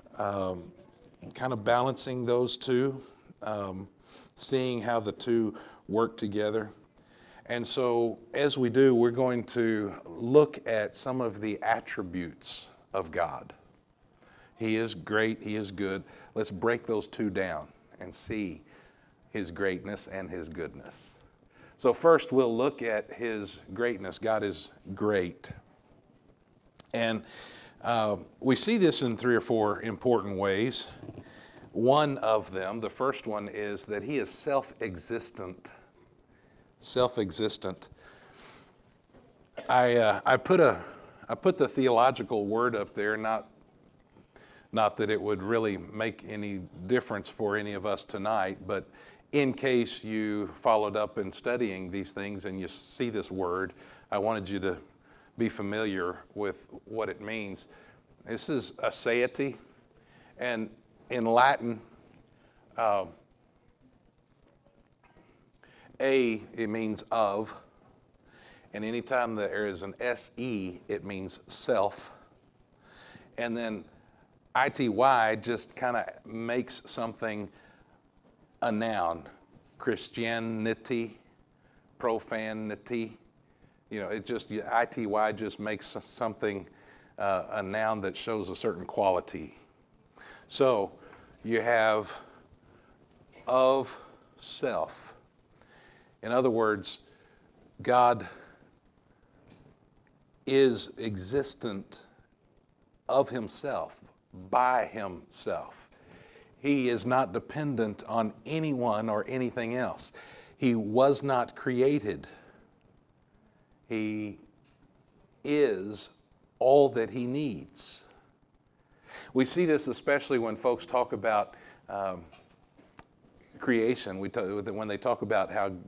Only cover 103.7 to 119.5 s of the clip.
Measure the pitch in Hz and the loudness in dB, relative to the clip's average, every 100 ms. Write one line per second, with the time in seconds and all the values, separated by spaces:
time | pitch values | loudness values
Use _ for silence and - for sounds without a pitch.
103.7 | 104 80 - - _ _ 92 92 123 127 | -4 -6 -10 -20 _ _ -18 -2 2 4
104.7 | 127 - 110 101 87 - - 110 85 - | 2 0 -4 -8 -10 -6 -2 0 -2 -6
105.7 | - - - - - - - - _ 143 | -16 -20 -20 -20 -20 -20 -20 -20 _ 0
106.7 | 143 123 117 117 127 123 87 - 147 147 | 2 2 0 2 2 2 -4 -6 -6 -4
107.7 | 120 107 98 - 113 110 - 139 156 156 | 0 -2 -4 -4 -2 -2 -4 -6 -2 -2
108.7 | 131 120 104 110 107 - 127 123 123 117 | 0 0 0 0 -2 -2 -2 -2 -4 -4
109.7 | 123 110 - - - - - - - 131 | -2 -4 -4 -6 -6 -18 -20 -20 -2 2
110.7 | 117 104 117 135 139 139 127 120 - 135 | 2 2 4 6 4 2 0 -2 -4 -2
111.7 | 123 131 147 107 76 - - - - _ | 4 4 4 0 -6 -10 -20 -20 -20 _
112.7 | _ _ _ _ _ _ _ _ _ _ | _ _ _ _ _ _ _ _ _ _
113.7 | _ _ 113 107 107 104 - - _ _ | _ _ -4 -2 -4 -6 -10 -20 _ _
114.7 | _ _ _ _ _ _ _ 139 147 135 | _ _ _ _ _ _ _ 0 4 4
115.7 | 95 101 104 - - _ _ _ _ 123 | 2 -4 -4 -6 -10 _ _ _ _ 8
116.7 | 143 139 117 113 120 123 139 147 85 - | 8 8 4 -2 -2 -4 -2 -4 -6 -10
117.7 | - - - - - _ _ _ _ _ | -6 -6 -6 -12 -20 _ _ _ _ _
118.7 | _ _ _ - - - 131 127 | _ _ _ -20 -18 -2 2 6